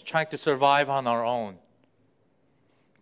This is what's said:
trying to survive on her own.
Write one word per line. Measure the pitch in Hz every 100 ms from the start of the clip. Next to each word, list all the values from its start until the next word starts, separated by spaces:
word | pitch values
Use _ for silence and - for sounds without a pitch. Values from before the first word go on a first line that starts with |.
| -
trying | 160 156
to | 143
survive | 156 135 139 143 139
on | 135 123
her | 117 117
own. | 120 107 92 _ _ _ _ _ _ _ _ _ _ _ _ _ _